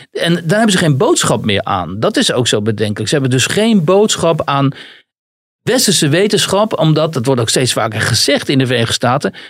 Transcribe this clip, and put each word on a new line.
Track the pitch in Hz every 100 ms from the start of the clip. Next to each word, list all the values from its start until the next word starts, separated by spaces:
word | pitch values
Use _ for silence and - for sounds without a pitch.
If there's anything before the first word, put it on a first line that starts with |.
| -
en | - 170
daar | 175 160 208
hebben | 226
ze | 185
geen | 170 131
boodschap | 165 349 - 123 95
meer | 95
aan. | - 95 80 98
Dat | 175 254
is | -
ook | 117 117
zo | 110
bedenkelijk. | 107 104 107 101 107
Ze |
hebben | 151 131
dus | 127 -
geen | 196 226 208
boodschap | 151 196 214 - 165 160 147
aan | 139 139 - - - _ _ _ _ _ _
westerse | - 247 233 160 151
wetenschap, | 160 208 208 - 190 220 -
omdat, | 160 151 160
dat | 160 117
wordt | 127
ook | 113
steeds | - 127
vaker | - 110 110
gezegd | - 113 - 277 -
in | 139
de | 123
Verenigde | 123 113
Staten, | - 120 135 - - -